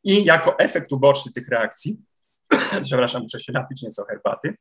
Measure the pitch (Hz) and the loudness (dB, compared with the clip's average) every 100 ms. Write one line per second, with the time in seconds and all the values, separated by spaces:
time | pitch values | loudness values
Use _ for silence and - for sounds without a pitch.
0 | 196 196 180 160 175 - - 170 - 139 | 4 4 6 4 2 2 0 0 -4 4
1 | 139 139 147 - 120 117 107 - - 220 | 4 4 -2 -10 -4 -2 -2 -4 -6 -8
2 | _ _ _ _ _ - - 196 135 127 | _ _ _ _ _ 0 2 -2 -2 0
3 | 120 127 113 117 - 127 127 127 113 104 | 0 -2 -8 -12 -6 -6 -6 -12 -10 -10
4 | 104 104 101 98 156 214 | -10 -6 -6 -4 -8 -10